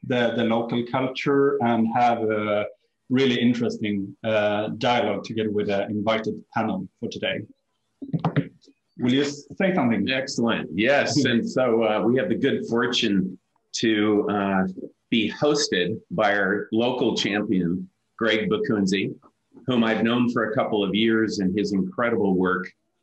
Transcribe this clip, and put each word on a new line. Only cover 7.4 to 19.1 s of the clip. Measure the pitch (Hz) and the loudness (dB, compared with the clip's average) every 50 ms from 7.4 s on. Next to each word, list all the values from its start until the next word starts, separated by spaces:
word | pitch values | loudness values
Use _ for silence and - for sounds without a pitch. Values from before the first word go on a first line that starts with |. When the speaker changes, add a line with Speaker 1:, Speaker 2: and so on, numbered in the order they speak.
| 110 - - _ _ _ _ _ _ _ _ - - - - 165 - - - - - - - _ _ _ _ _ _ _ _ - | -8 -12 -18 _ _ _ _ _ _ _ _ -14 -6 -2 -2 0 0 0 -2 -2 -4 -4 -6 _ _ _ _ _ _ _ _ -4
Speaker 1:
Will | 123 123 127 | 0 2 2
you | 139 143 | 2 2
say | 143 - - - - 143 - 190 185 180 | 0 -4 -8 -12 -10 -4 -2 0 0 2
something? | 139 131 120 113 98 98 127 | 2 2 2 2 0 0 -2
Speaker 2:
Excellent. | 131 131 - - - - 117 117 104 92 92 - | -2 -4 -4 -6 -4 -2 0 0 0 -2 -4 -4
Yes. | 78 95 110 127 143 139 120 - 131 147 127 | -2 0 2 2 4 2 2 2 0 0 2
Speaker 1:
<laughs> | 127 | 2
Speaker 2:
And | 120 113 95 - | 2 0 0 0
so, | - 135 127 123 113 110 113 | 0 0 2 2 2 2 2
uh, | 110 107 107 | 2 2 2
we | 104 113 123 131 | 2 2 2 2
have | 113 95 | 0 0
the | 113 | 0
good | 98 135 139 117 - - | 0 0 0 0 0 -2
fortune | - 113 117 123 120 - - - 110 101 95 92 92 - - _ _ _ _ _ _ - | -2 0 0 0 0 0 0 0 2 2 0 0 -2 -6 -12 _ _ _ _ _ _ -6
to, | - - 113 110 107 104 107 104 104 101 - | 0 2 2 2 4 2 2 2 2 2 0
uh, | 101 104 98 98 98 95 95 92 - - - - - _ _ - | 0 0 0 0 2 2 0 0 -4 -8 -14 -16 -16 _ _ -2
be | - 117 104 98 | 0 0 0 0
hosted | - - 156 147 151 147 - - 107 92 90 90 - 92 - - | -2 0 2 2 2 2 0 0 0 0 0 0 -2 -6 -8 -6
by | 90 87 107 101 101 | -2 0 2 2 2
our | 104 98 95 101 104 - - | 2 0 0 0 -2 -2 -2
local | - 110 117 127 127 - 139 110 95 | 0 0 2 0 0 0 0 0 0
champion, | - - 110 98 107 98 - 104 92 87 85 87 92 92 - _ _ _ _ _ | 0 -2 -2 -2 -2 0 0 0 2 2 0 -2 -4 -6 -10 _ _ _ _ _
Greg | - 113 110 107 110 104 92 | -2 0 0 2 2 0 0
Bakunzi, | 110 101 - - 113 104 98 92 98 98 95 - | 0 0 0 0 0 0 2 2 2 0 -2 -2